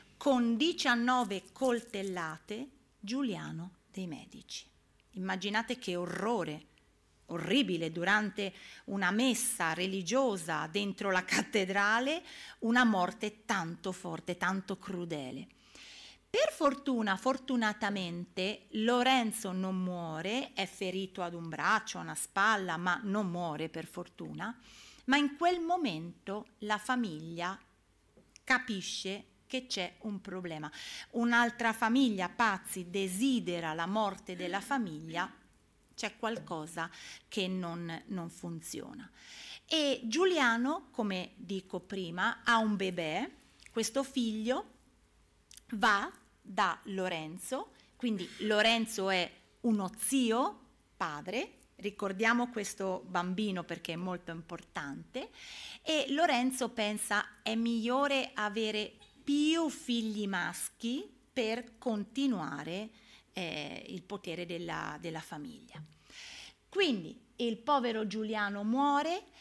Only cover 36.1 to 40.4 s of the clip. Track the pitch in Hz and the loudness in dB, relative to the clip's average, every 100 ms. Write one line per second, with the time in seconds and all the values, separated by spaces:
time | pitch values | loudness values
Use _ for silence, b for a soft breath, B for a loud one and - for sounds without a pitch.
36.1 | - 190 226 151 165 156 170 165 B B | -2 -4 -4 -6 -6 -6 -6 -6 B B
37.1 | B - - 185 185 175 170 170 165 - | B -8 -2 0 0 -2 -4 -6 -8 -6
38.1 | 190 170 - 175 165 - - - - - | -6 -6 -8 -8 -8 -8 -8 -10 -12 -16
39.1 | B B B B B - 320 285 254 233 | B B B B B 0 2 4 2 0
40.1 | 262 370 330 | 4 6 6